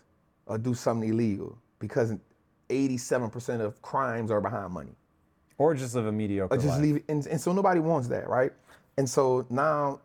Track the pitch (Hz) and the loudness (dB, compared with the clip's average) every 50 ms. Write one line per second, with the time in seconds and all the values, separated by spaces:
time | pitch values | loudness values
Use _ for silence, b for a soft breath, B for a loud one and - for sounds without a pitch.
0 | _ _ _ _ _ _ _ _ _ - 107 113 117 127 120 - - 131 117 117 | _ _ _ _ _ _ _ _ _ -6 -6 -4 -2 -2 -2 0 0 0 0 0
1 | 110 110 110 117 120 110 98 101 - - - - _ _ _ - 110 104 - 143 | 0 0 2 2 2 0 0 -2 -6 -10 -12 -18 _ _ _ -12 -10 -4 0 0
2 | 117 113 107 92 - _ _ _ _ _ _ _ _ - 120 135 139 135 127 120 | 0 0 -2 -6 -8 _ _ _ _ _ _ _ _ -4 -2 0 0 0 0 -2
3 | 123 - 143 127 120 107 - 120 120 - 123 113 110 104 - - - - - 135 | -2 0 0 0 0 -2 -6 -8 -6 -4 -2 -2 -2 -4 -4 -8 -12 -4 -2 -2
4 | 135 123 113 117 110 107 107 104 95 98 113 107 98 87 90 80 71 - - _ | -2 -2 -2 -4 0 2 2 2 2 0 -4 -4 -6 -6 -8 -10 -10 -12 -18 _
5 | _ _ _ _ _ _ _ _ _ _ _ - 139 165 160 131 135 120 117 123 | _ _ _ _ _ _ _ _ _ _ _ 2 2 4 4 2 -2 -2 -2 -2
6 | 110 107 107 107 107 101 101 98 95 92 135 120 135 147 127 139 151 151 147 147 | 0 0 0 0 0 0 0 0 0 0 0 2 2 2 2 4 2 2 2 0
7 | - - 151 147 135 - 165 143 - 175 180 202 196 196 180 170 156 165 165 143 | -2 -2 -2 -2 -2 -2 -4 -2 0 0 0 2 2 2 2 2 2 2 0 0
8 | 123 120 120 104 - - 110 123 131 139 - _ b b b b b b - - | 0 -2 -4 -4 -2 0 2 2 2 2 0 _ b b b b b b -2 -2
9 | 135 123 - 147 135 127 127 127 117 - 120 139 147 160 151 147 143 139 139 - | 0 2 2 4 4 4 4 2 0 -2 0 0 2 2 2 0 0 -2 -4 -6